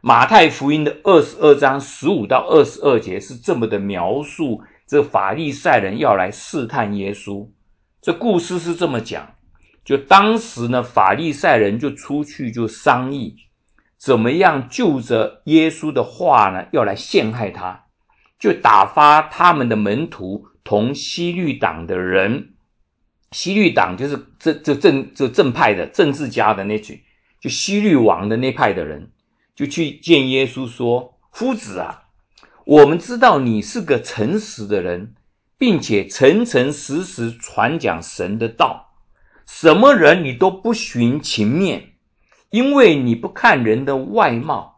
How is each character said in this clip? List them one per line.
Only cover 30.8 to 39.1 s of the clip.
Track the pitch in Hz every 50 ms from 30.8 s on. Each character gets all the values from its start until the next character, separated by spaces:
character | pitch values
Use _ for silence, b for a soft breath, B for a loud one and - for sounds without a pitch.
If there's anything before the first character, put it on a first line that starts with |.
| 123 117 120 120 123 - _ _ _ _ _
：“夫 | - 226 262 254
子 | 208 - 104 92 90
啊， | 82 - - _ _ _ _ _ _ _ _ b b b b b b
我 | - 147 151 143
们 | 139 160 175
知 | - - 247
道 | 233 254 240 175 143
你 | 131 120 110 107
是 | 101 - - 240
个 | - - 135 113
诚 | - - - - 104 123 185 214
实 | 214 - - - 107
的 | 98 104 95 87
人， | 90 87 90 101 120 - _ _ _ _ _ _ _ _
并 | _ 262 240 190 143
且 | - - 110 98 95
诚 | - - - - 135 170 220 240
诚 | 233 - 127 127 139
实 | 147 - - - 139 165 185
实 | 180 - - 117 117
传 | 117 - - - - - 107 123 160 165
讲 | 143 104 85 82 82
神 | - - - 90 92 104
的 | 113 113
道， | 113 113 - 165 123 - - - _ _ _ _ _